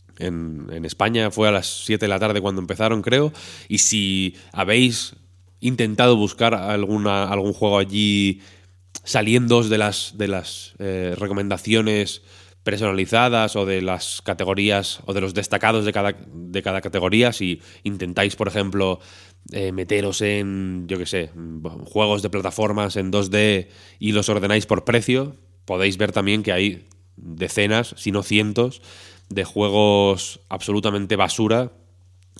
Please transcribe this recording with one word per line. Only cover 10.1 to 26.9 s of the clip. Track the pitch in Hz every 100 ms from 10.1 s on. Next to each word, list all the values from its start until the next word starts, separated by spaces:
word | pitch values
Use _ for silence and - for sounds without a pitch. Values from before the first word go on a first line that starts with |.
| 104
de | 101
las, | 95 87 - - -
eh, | 98 92 90 90
recomendaciones | 101 101 101 95 - 110 110 107 101 - - - - -
personalizadas | - 101 107 98 92 113 123 117 110 107
o |
de | 98 95
las | 92 90 - -
categorías | - 92 95 98 101 101 95 - -
o |
de | 98
los | 95
destacados | 92 98 101 110 113 104
de |
cada, | 104 101 101 -
de | 82 85 95
cada | 98 95
categoría, | 95 95 90 107 120
si | 110 95 82 - -
intentáis, | 104 98 90 87 101 -
por | 101
ejemplo, | 104 98 98 95 90 - - - _ -
eh, | - 95
meteros | 95 90 104 101 90
en, | 104 104 101 98 95 92 87
yo | 92
qué | 87
sé, | 95 78 82 82 80 80 80 -
juegos | 107 107 104
de | 101
plataformas | 98 95 - 107 104 101 104
en | 95
dos | 101 98
D | 101 107 98 90 - - -
y | 107
los | 104 98
ordenáis | 104 98 107 -
por | 98
precio, | - 117 107 127 143 143 _ _
podéis | - 92 98 95
ver | 104
también | 107 98 107
que | 104
hay | 92 101 87 -